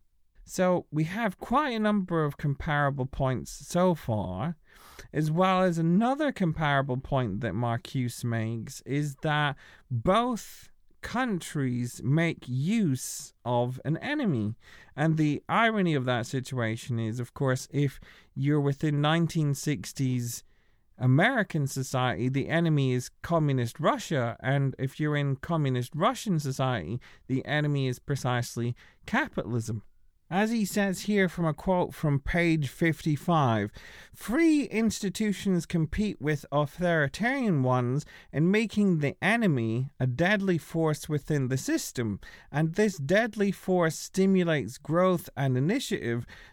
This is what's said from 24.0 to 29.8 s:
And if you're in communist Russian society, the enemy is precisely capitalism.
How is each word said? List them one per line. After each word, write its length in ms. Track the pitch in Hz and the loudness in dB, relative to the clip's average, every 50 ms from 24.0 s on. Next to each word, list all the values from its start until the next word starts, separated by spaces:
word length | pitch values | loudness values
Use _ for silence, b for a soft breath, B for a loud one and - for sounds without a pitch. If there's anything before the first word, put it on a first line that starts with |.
| - - 165 131 117 117 104 - | -2 -2 -2 0 0 -2 -4 -4
And 340 | - 131 143 139 139 131 - | -2 0 2 2 2 0 -2
if 220 | - 135 131 - - | -2 -6 -6 -4 -2
you're 180 | 151 151 147 | -2 0 0
in 200 | 147 143 143 135 | 0 0 0 -2
communist 580 | - - - 170 156 143 135 127 123 123 - - | -2 -4 -2 0 0 2 2 0 0 -2 -4 -2
Russian 460 | 143 190 247 254 - - 220 170 151 | 0 0 0 0 0 -2 -2 0 0
society, 580 | 143 135 131 - 131 131 123 98 78 85 117 120 B B B B B B | 0 -2 -2 0 0 0 0 -2 -4 -6 -6 -8 B B B B B B
the 160 | 131 127 - | -4 -2 -2
enemy 420 | - 147 151 151 147 143 139 135 | -2 -2 0 0 0 0 0 0
is 140 | 127 123 - | -2 -4 -4
precisely 720 | - - 139 - - 123 123 120 123 - - 120 117 123 120 b b b b b b | -4 -6 -4 -2 0 0 0 0 -2 -4 -4 -4 -4 -4 -4 b b b b b b
capitalism. 800 | - 220 262 311 - - - - 101 120 117 113 113 110 101 | -2 -2 -2 -2 -2 -4 -6 -4 -2 -2 -4 -2 -4 -6 -8